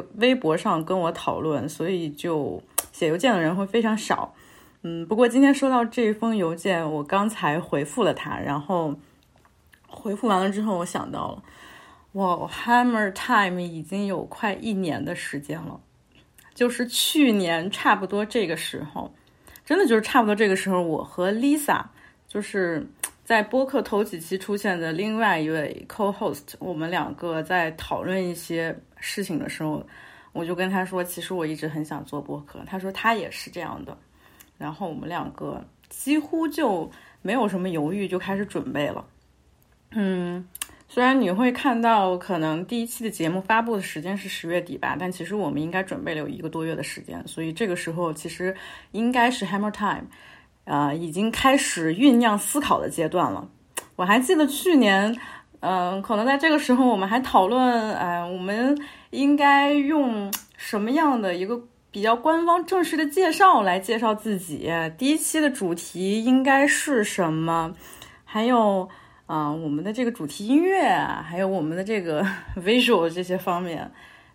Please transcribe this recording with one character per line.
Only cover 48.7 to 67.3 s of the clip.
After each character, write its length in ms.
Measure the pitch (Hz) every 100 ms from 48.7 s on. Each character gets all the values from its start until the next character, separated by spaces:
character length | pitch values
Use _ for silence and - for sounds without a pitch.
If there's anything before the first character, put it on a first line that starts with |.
| - -
应 180 | 196 233
该 220 | 254 240
是 140 | 254 190
Hammer 260 | 202 208
Time， 360 | 208 202 160 - - - - _ _ -
呃， 280 | 143 143 156
已 160 | 170
经 200 | 160 220
开 240 | 220 269 277
始 380 | - - 160
酝 240 | 170 285 233
酿 200 | 233 208
思 220 | - 294
考 220 | 294 165
的 80 | -
阶 180 | 160 156
段 240 | 180 143
了。 160 | 95 - - _ - - -
我 80 |
还 160 | 180 220
记 160 | 254 349
得 100 | 294
去 280 | 285 381 311
年， 400 | 214 190 208 240 - - - -
嗯， 400 | 165 185 180 196
可 140 | 196 208
能 100 | 240
在 120 | 277
这 120 | 320
个 80 | 302
时 140 | 294
候 140 | 247 254
我 100 | 208
们 100 | 190
还 120 | 233
讨 280 | 262 226 190
论， 460 | 247 254 240 214
呃， 340 | 196 180 175 175
我 100 | 185
们 400 | 185 208 254 294 294 - -
应 240 | 240 277 294
该 360 | 285 277 285
用 640 | 294 277 311 262 214 202 208 - -
什 240 | - 214
么 100 | 214
样 300 | 294 311 247
的 140 | 196 175
一 100 | 190
个 160 | 240 240 _ _
比 100 | 202
较 140 | 214 240
官 280 | 302 320 339
方 200 | 349 339
正 180 | 381
式 140 | 339 311
的 80 | 302
介 260 | 381 359
绍 300 | 320 381 294
来 180 | 196 180
介 180 | 190 226
绍 160 | 226
自 240 | 214 220 196
己， 320 | 175 147 - 165 160 160
第 100 | 262
一 80 | 311
期 240 | - 311
的 100 | 302
主 240 | - 180
题 520 | 170 - 170 190 214 226
应 160 | 262
该 240 | 262 269 285
是 360 | - - 254
什 280 | 208 - 170